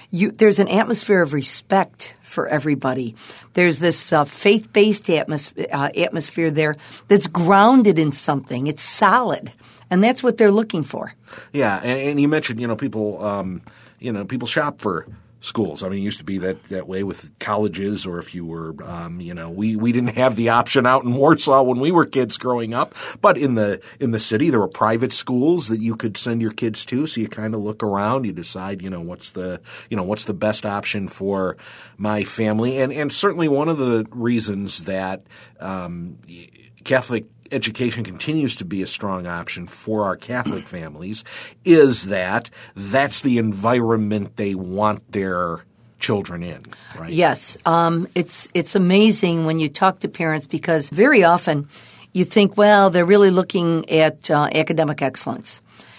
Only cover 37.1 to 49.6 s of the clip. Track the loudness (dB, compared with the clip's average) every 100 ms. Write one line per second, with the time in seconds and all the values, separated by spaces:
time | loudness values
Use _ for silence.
37.1 | -4 -6 _ -8 -6 -6 -2 -4 -4 -8
38.1 | -8 -4 -2 -2 -4 -6 -6 -6 -6 -6
39.1 | -6 -6 -8 -8 -12 -14 -14 -6 -2 -2
40.1 | -4 -6 -6 -6 -8 -10 -14 -14 -12 -12
41.1 | -12 -14 -18 -18 -6 4 8 8 4 -2
42.1 | -2 -2 -4 -6 -16 -20 -14 -2 0 0
43.1 | 0 0 2 0 -2 0 2 2 0 0
44.1 | -2 -4 -6 -4 -4 -6 -2 0 -2 -6
45.1 | -4 -4 -2 -4 -6 -12 _ _ _ -4
46.1 | -2 -4 -10 -12 -14 -18 -20 -20 -16 -6
47.1 | 2 2 2 -4 -4 0 2 2 0 -2
48.1 | -4 -4 -4 -4 -4 -2 2 4 6 6
49.1 | 4 0 0 0 0